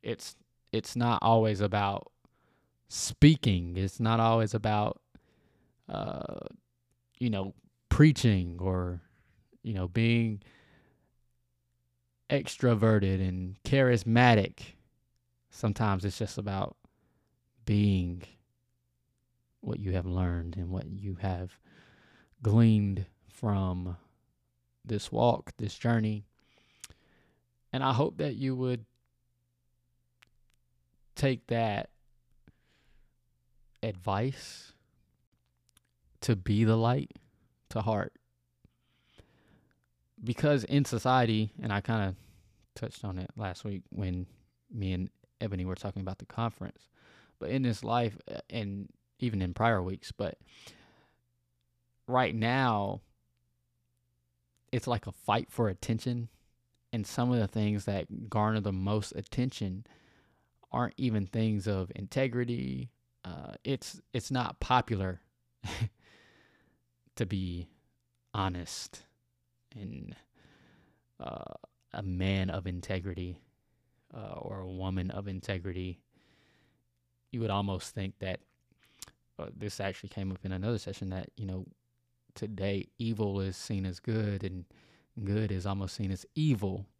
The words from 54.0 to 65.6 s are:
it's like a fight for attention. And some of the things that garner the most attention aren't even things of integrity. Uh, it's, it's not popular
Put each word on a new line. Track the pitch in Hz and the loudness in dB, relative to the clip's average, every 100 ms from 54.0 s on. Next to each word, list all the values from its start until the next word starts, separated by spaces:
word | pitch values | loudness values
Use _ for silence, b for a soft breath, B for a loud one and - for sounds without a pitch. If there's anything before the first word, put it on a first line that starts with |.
| _ _ _ _ _ _ _ | _ _ _ _ _ _ _
it's | 123 - | -4 -2
like | 117 - | -4 -4
a | |
fight | - - 104 - | -10 0 0 0
for | - 113 | -2 -2
attention. | 92 - 113 - 120 117 _ _ _ _ _ _ | -2 -4 -2 -2 -4 -6 _ _ _ _ _ _
And | 117 101 | -6 -6
some | - 123 | -2 2
of | 123 | 2
the | 104 | 2
things | 113 107 104 95 | 2 0 0 0
that | 98 87 107 110 | -4 -4 -10 -4
garner | 110 107 110 | 0 2 2
the | 101 | 0
most | 95 95 107 101 - | -2 0 0 -2 -8
attention | - - 127 - 98 92 110 b b b b b b b _ | -8 -2 -4 -2 -6 -6 -12 b b b b b b b _
aren't | 123 123 - | -4 -4 -2
even | 127 110 98 | -2 0 -2
things | 113 110 107 98 | 0 0 0 -2
of | 98 90 | -2 -4
integrity. | - 98 - 135 120 120 120 131 131 123 _ _ _ | -8 -6 -2 -2 -2 -2 -4 -4 -6 -10 _ _ _
Uh, | - 78 71 - | -16 -14 -14 -12
it's, | - 135 - - - | -6 -6 -6 -16 -8
it's | 127 - | -8 -4
not | 131 120 - | -4 -4 -4
popular | - 127 - 107 95 87 _ _ _ _ | 2 2 2 -2 -2 -6 _ _ _ _